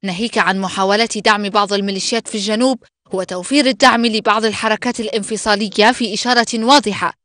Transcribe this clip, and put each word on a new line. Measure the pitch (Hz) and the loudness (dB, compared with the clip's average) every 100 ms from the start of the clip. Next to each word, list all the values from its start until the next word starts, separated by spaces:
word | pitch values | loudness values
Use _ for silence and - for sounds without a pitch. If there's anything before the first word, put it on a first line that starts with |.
ناهيك | 196 175 226 - | -6 -4 -4 0
عن | 175 190 | 0 0
محاولات | 190 190 190 208 226 220 | -2 -2 0 2 0 0
دعم | 220 208 202 | 0 2 2
بعض | 208 202 | 0 0
الميليشيات | 202 202 196 - 233 - | 0 -2 -4 -4 -4 -4
في | |
الجنوب | 220 202 214 254 254 _ _ _ | -8 -4 0 0 0 _ _ _
وتوفير | 185 185 180 180 277 262 | -8 -6 -8 -2 2 2
الدعم | 220 262 233 233 | 4 4 4 0
لبعض | 220 214 214 | 0 2 2
الحركات | 220 202 226 214 247 240 | 0 -2 -2 -2 -2 -4
الانفصالية، | 214 226 202 220 - 208 214 196 214 | -4 -4 -4 -6 0 0 0 2 2
في | 247 226 | 4 -2
إشارة | 208 240 240 226 233 | -4 0 0 0 -2
واضحة | 220 285 214 190 175 - | 4 4 4 -4 -6 -6